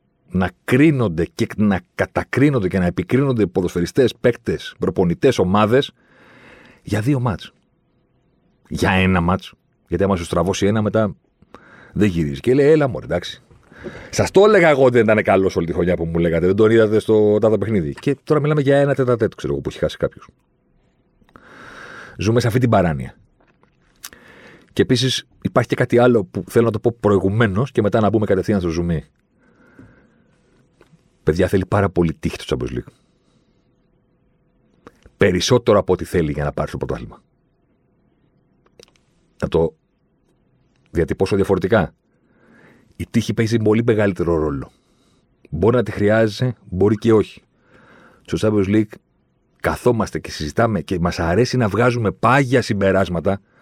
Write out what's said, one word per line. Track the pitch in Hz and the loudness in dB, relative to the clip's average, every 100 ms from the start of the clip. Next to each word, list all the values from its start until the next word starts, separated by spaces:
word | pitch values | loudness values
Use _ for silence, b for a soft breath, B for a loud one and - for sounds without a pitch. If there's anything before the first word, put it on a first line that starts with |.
| _ _ _ | _ _ _
να | 90 92 - | -4 -4 -6
κρίνονται | - 127 160 135 110 80 85 | 0 2 4 2 -2 -2 -6
και | - 110 - | -4 -6 -2
να | 107 92 - | 0 0 -4
κατακρίνονται | - 92 - - - 147 131 92 | -6 -6 -6 -6 0 2 2 -2
και | 95 | 0
να | |
επικρίνονται | 87 - - 127 139 123 95 | 0 -2 0 0 0 0 0
ποδοσφαιριστές, | - 87 87 87 - 120 - | -2 -2 -2 -2 0 0 0
παίκτες, | 123 - - 82 - - | -2 -2 -4 -6 -8 -8
προπονητές, | 92 87 90 85 135 117 | -4 0 0 2 0 2
ομάδες | 90 104 107 127 - b b b b b b b b b | 0 2 2 0 -2 b b b b b b b b b
για | - 104 | -6 -4
δύο | 110 139 | -2 -2
μάτς. | 123 87 - _ _ _ _ _ _ _ _ _ _ _ _ | -2 -6 -10 _ _ _ _ _ _ _ _ _ _ _ _
Για | 76 104 | -2 0
ένα | 92 92 92 | 2 2 2
μάτς. | 85 92 - - _ _ _ | 0 -2 -6 -20 _ _ _
Γιατί | 87 | -2
άμα | 95 92 | 0 -2
σου | |
στραβώσει | 85 85 87 92 98 | -2 -2 -2 0 0
ένα, | 110 | 0
μετά | 104 110 107 - _ _ _ B B B B | -2 -2 -2 -6 _ _ _ B B B B
δεν | - 104 | -2 0
γυρίζει. | 85 73 69 | 0 -4 -4
Και | 117 | 0
λέει, | 135 143 | 2 4
"Έλα, | 156 139 | 4 2
μωρέ, | - | -4
εντάξει. | 127 175 - - _ _ B B B B B | -6 -6 -6 -14 _ _ B B B B B
Σας | - 101 | -4 2
το | 190 | 4
έλεγα | 208 208 165 | 6 6 4
εγώ | 139 | 4
ότι | 131 | 4
δεν | 120 | 4
ήταν | 107 107 | 4 4
καλός | 101 98 95 95 | 4 2 2 0
όλη | 85 | -2
τη | |
χρονιά | 82 90 82 | 0 0 0
που | |
μου | 82 85 | -2 0
λέγατε. | 85 82 87 | 0 2 2
Δεν | 101 | 4
τον | 110 | 4
είδατε | 113 107 107 | 4 4 2
στο | - 110 104 104 | 2 2 4 2
τάδε | 110 107 | 2 0
παιχνίδι". | 101 107 73 | 0 -2 -4
Και | 67 - 135 | -6 -6 -6
τώρα | - 151 | -2 -2
μιλάμε | 147 151 | 0 0
για | 135 139 | 2 2
ένα | 143 | 2
τέτα | 135 127 117 | 0 0 0
τέτ, | 104 | -2
ξέρω | - 65 | -4 -6
εγώ, | 69 | -6
που | 69 | -6
έχει | - | -6
χάσει | 76 - | -6 -4
κάποιος. | - - - _ _ _ _ _ _ _ _ _ _ B B B B B B B B - | -6 -8 -20 _ _ _ _ _ _ _ _ _ _ B B B B B B B B -6
Ζούμε | 98 120 | -2 0
σε | - | 0
αυτή | 123 | 0
την | 123 | 2
παράνοια. | 107 87 71 60 - _ _ _ _ _ _ _ _ - B B B B B B | 2 2 -2 -8 -16 _ _ _ _ _ _ _ _ -20 B B B B B B
Και | - | -4
επίσης | 90 123 131 - - _ | 0 0 0 -4 -10 _
υπάρχει | - 127 117 | -4 -2 -2
και | |
κάτι | - - 117 | -2 0 4
άλλο | 123 117 | 4 4
που | 90 101 87 | 0 -8 -2
θέλω | 117 | 0
να | 117 | 0
το | 107 | 0
πω | 120 117 | -2 0
προηγουμένως | 104 98 95 107 113 92 135 | 2 2 2 0 0 0 -2
και | - | -2
μετά | 101 113 | 0 2
να | 104 | 2
μπούμε | 110 104 | 0 0
κατευθείαν | 95 90 101 | 0 0 -2
στο | 87 | -2
ζουμί. | 80 87 78 - _ _ _ b b b b b b b b b b b b _ _ _ _ _ _ | -2 -2 -4 -6 _ _ _ b b b b b b b b b b b b _ _ _ _ _ _
Παιδιά, | - 80 90 | -2 0 0
θέλει | 98 92 | 0 0
πάρα | 104 98 | 0 0
πολύ | - 85 | 0 -2
τύχη | - 82 - | -2 -8 -8
το | - | -6
Champions | 64 64 60 | -6 -6 -8
League. | - - _ _ _ _ _ _ _ _ _ _ _ _ _ _ _ _ _ _ - B _ _ | -12 -18 _ _ _ _ _ _ _ _ _ _ _ _ _ _ _ _ _ _ -20 B _ _
Περισσότερο | 101 90 - 123 - 101 | 0 0 0 2 4 2
από | 90 | 2
ό,τι | 90 | -2
θέλει | - 92 76 | -2 -2 -2
για | 71 | -2
να | 73 | -4
πάρει | 71 73 | -4 -6
το | 69 | -8
πρωτάθλημα. | 67 64 57 - _ _ _ _ _ _ _ _ _ _ _ _ _ _ _ _ _ _ _ _ _ _ | -8 -8 -12 -20 _ _ _ _ _ _ _ _ _ _ _ _ _ _ _ _ _ _ _ _ _ _
Να | - | -4
το | 82 82 - _ _ _ _ _ _ _ _ _ _ _ | 0 -2 -4 _ _ _ _ _ _ _ _ _ _ _
διατυπώσω | 87 80 - 98 101 | -4 -2 -2 -2 0
διαφορετικά. | 95 92 92 110 78 - _ b b b b b b b b - | 0 0 2 0 0 -6 _ b b b b b b b b -16
Η | - | -6
τύχη | 117 107 | -4 -2
παίζει | 110 110 113 | -2 -2 0
πολύ | 107 110 | 2 2
μεγαλύτερο | 117 107 101 90 85 82 | 2 2 0 0 -2 0
ρόλο. | 76 69 - _ _ _ _ _ _ _ _ | -2 -6 -10 _ _ _ _ _ _ _ _
Μπορεί | 78 104 123 | -2 0 2
να | |
τη | 104 | -2
χρειάζεσαι, | 98 101 110 113 101 127 117 | -2 0 2 0 -2 -6 -6
μπορεί | - 90 101 | -10 -2 0
και | 107 113 | 2 2
όχι. | 110 92 - _ b b b b b b b | 2 2 -6 _ b b b b b b b
Στο | - 82 | -8 -4
Champions | 107 107 95 | 0 0 2
League | 107 107 - _ _ _ _ _ _ | 0 -2 -8 _ _ _ _ _ _
καθόμαστε | 85 78 123 117 90 80 | -6 -2 0 0 -2 -8
και | - | -10
συζητάμε | - 76 - 117 101 | -10 -6 -2 -2 -2
και | - 90 | -4 -4
μας | 87 90 | -4 -2
αρέσει | 85 92 123 127 | -2 0 0 -2
να | 107 | -2
βγάζουμε | 101 123 120 104 | 0 0 0 -4
πάγια | - 113 135 131 131 | -2 0 0 2 -2
συμπεράσματα. | - 104 98 95 95 85 85 98 b b | -2 -2 0 0 -2 -2 -4 -6 b b